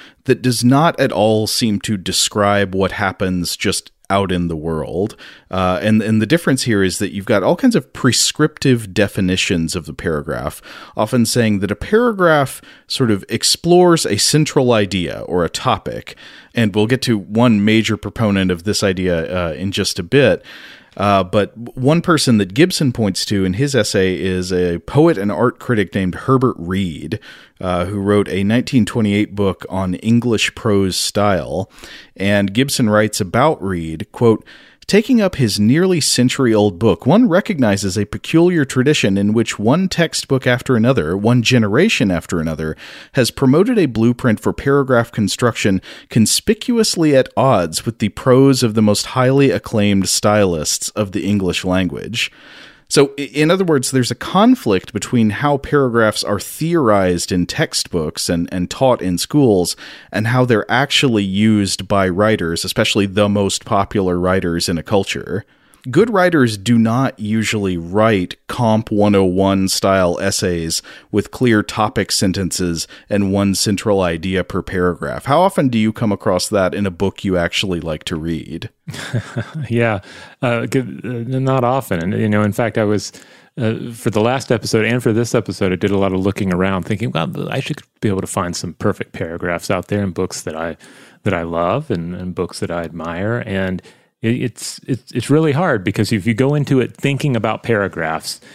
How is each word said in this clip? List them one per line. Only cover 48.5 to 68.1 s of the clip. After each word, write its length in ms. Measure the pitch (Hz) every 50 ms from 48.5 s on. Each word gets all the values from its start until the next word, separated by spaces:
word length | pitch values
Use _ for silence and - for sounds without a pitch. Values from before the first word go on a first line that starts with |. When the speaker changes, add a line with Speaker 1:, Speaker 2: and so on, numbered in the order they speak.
| 135 127
Speaker 1:
of 120 | 127 113 107
the 80 | 110
most 240 | 110 104 104 - -
highly 460 | - - 131 127 127 135 143 139 131
acclaimed 580 | 90 101 - - - 110 101 104 101 98 92 -
stylists 800 | - - - 107 104 107 101 92 85 78 76 - - - - -
of 240 | - 104 107 95 90
the 120 | 101 67
English 380 | 98 104 101 95 87 85 - -
language." 640 | 92 90 92 92 85 71 53 - - 110 117 - - - - - - - - - - - _ _ -
So, 220 | - 151 139 139 -
i-, 40 | -
in 280 | 143 - - 143 151 160
other 140 | 180 190 196
words, 260 | 170 156 135 - -
there's 220 | 135 131 123 -
a 40 | 120
conflict 800 | - - - - 185 214 247 262 - - 117 98 90 - - -
between 380 | 101 - - - 120 110 107
how 260 | 104 101 135 147 147
paragraphs 680 | 135 - - 147 143 135 127 113 117 113 107 - - -
are 160 | - 104 95
theorized 920 | - - - - 156 165 170 165 135 110 104 101 95 92 87 85 - -
in 160 | 98 90 87
textbooks 800 | - - - 165 - - - - - - 85 78 82 - - - -
and, 180 | 90 85 87 - -
and 160 | 90 90 87
taught 320 | - - 135 131 120 -
in 160 | - 92 90
schools 580 | 85 - - - 147 139 120 101 90 87 - - - - - - - - _
and 160 | - 101 107
how 180 | 113 123 127 127
they're 240 | 120 117 104 - -
actually 540 | 110 123 139 - - - 156 131 113 104 101
used 640 | 95 95 101 107 110 110 104 101 92 - - 101
by 200 | - 104 98 95
writers, 560 | 95 85 92 107 110 110 101 90 82 85 - -
especially 440 | - - - 110 - - 110 98
the 220 | 101 92 104 104 104
most 360 | 101 104 101 95 - - -
popular 540 | - 117 98 98 - - 107 95 90 87 87
writers 500 | 90 92 92 95 90 87 85 87 - -
in 80 | 90
a 60 | 80 76
culture. 600 | - 110 98 95 - - - - - 80 101 - _ _ _ _ _ _ _ - 131
Good 200 | 117 165 226 226
writers 460 | 214 190 180 180 170 151 127 117 107
do 200 | 98 95 113 120 117
not 400 | 110 113 113 127 135 120 - -
usually 560 | 107 104 110 110 107 - - 107 101 95 90
write 640 | 85 82 85 92 107 110 113